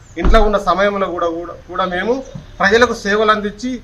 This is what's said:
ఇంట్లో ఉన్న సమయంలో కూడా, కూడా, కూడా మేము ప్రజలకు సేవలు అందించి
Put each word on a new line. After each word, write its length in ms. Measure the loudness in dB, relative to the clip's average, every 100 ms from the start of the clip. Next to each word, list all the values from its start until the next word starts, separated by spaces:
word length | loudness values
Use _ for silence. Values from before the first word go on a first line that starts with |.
| -18 -2
ఇంట్లో 180 | 4 4 4
ఉన్న 100 | 2 0
సమయంలో 380 | 0 0 0 -4
కూడా, 140 | -2 -4 -4
కూడా, 160 | -10 -14 -12
కూడా 140 | -6 -4 -4
మేము 180 | -2 -4 -6 -16 -18 -2
ప్రజలకు 340 | 2 4 2 0
సేవలు 280 | -2 0 2
అందించి 360 | 0 -2 -8 -8 -10